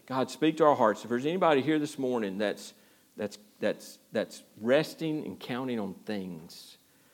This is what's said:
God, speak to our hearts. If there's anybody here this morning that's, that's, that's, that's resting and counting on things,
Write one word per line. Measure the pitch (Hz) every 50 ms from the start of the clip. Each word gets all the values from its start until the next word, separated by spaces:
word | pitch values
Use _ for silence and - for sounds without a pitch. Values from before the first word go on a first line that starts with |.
| -
God, | - 127 131 127 123
speak | - - 151 160 156
to | 156 160
our | 151 139
hearts. | 117 123 107 104 - -
If | 110
there's | 120 123 131
anybody | 151 170 185 180 165 151 135 123
here | 143 156 156
this | 147 143 - -
morning | 135 127 123 120 110 98 95
that's, | 98 107 101 - - - - - _ _ _ _ _ _ _ _
that's, | - 104 101 - - - _ _ -
that's, | 110 104 87 - - - - - _ _
that's | - 113 98 - - - - _ _ -
resting | 104 117 131 151 160 156 - - 165 160 156 156 -
and | - - -
counting | - - 127 120 131 131 123 113
on | 101 95 92 - -
things, | - 110 101 92 90 87 80 80 90 - - - - - _ _ _ _ _ _ _